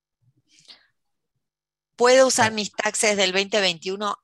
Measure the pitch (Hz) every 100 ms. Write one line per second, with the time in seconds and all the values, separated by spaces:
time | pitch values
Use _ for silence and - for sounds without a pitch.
0 | _ _ _ _ _ _ - - _ _
1 | _ _ _ _ _ _ _ _ _ -
2 | 240 262 262 254 220 214 196 - 214 -
3 | 220 202 185 185 196 214 190 165 185 196
4 | 208 -